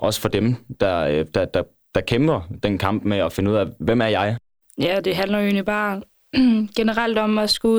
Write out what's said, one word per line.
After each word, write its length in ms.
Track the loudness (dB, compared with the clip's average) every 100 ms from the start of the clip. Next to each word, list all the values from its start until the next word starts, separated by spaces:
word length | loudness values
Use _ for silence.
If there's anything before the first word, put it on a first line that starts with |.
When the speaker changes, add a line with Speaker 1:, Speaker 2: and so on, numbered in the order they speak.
Speaker 1:
også 200 | -2 0
for 80 | 0
dem, 280 | 0 0 -2 -6 -2
der, 200 | 0 0
øh, 240 | 0 0 0
der, 100 | -2
der, 180 | 0 -2 -4 _ _
der 60 | -4
kæmper 400 | 0 0 0 -2 -6 -4
den 160 | -2 0
kamp 260 | 0 0
med 140 | 0 0
at 140 | 0
finde 180 | 0 0
ud 60 | 0
af, 100 | -2 -4
hvem 200 | 0 2
er 60 | 2
jeg? 300 | 0 0 -4 _ _ _ -4
Speaker 2:
Ja, 200 | -2 -2
det 120 | -2 -2
handler 220 | -2 0
jo 60 |
egentlig 200 | 0 0
bare 360 | -2 -2 -2 -6 -10 _ _
<clears throat> 420 | 2 4 4 0 -2
generelt 420 | -2 0 0 0
om 200 | 0 0
at 120 | 0
skulle 240 | 0 2